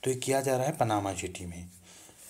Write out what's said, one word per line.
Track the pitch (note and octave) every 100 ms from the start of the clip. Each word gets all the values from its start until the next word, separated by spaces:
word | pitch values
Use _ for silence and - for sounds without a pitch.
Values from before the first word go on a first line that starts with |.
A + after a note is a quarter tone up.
तो | C3
ये | B2+
किया | B2+ C3+
जा | C3+ B2+
रहा | C3+
है | D3+
पनामा | A#2+ G#2+ G2+
सिटी | F#2 F#2 F2+ F2+
में। | F2 F2+ - - - - - -